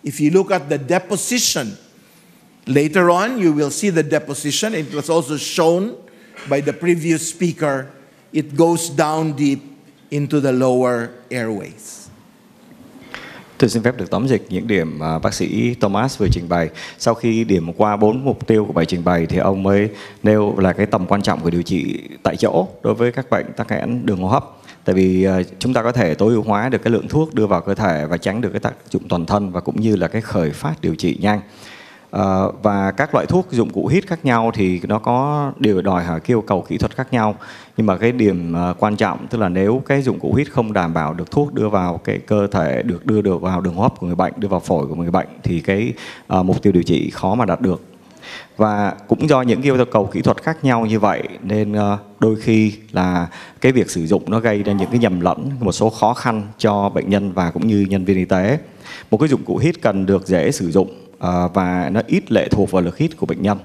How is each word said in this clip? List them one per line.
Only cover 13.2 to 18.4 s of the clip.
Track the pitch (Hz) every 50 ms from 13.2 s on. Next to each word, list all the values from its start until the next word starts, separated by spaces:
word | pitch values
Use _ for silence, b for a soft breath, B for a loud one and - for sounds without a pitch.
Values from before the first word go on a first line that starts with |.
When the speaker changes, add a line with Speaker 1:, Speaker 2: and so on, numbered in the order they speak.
| B B B B B B - -
Speaker 2:
Tôi | - 113
xin | - 120 104
phép | 120 127
được | - 95 82
tóm | - 95 117 135
dịch | 131 98 - -
những | - 113 -
điểm | 113 107 92 82 80 78 76
mà | 78 80 80 80
bác | - 113 110
sĩ | - 92 - - 107 117 120 120
Thomas | 120 113 101 98 104 117 139 139 -
vừa | 104 - 110
trình | 87 85 85
bày. | 87 85 82 78 B B B B B B
Sau | - 123 113
khi | - - 120 113 113 117
điểm | 110 98 87 82 85 85
qua | - 110 104 104
bốn | 104 110 107 107 127 135
mục | 139 113 -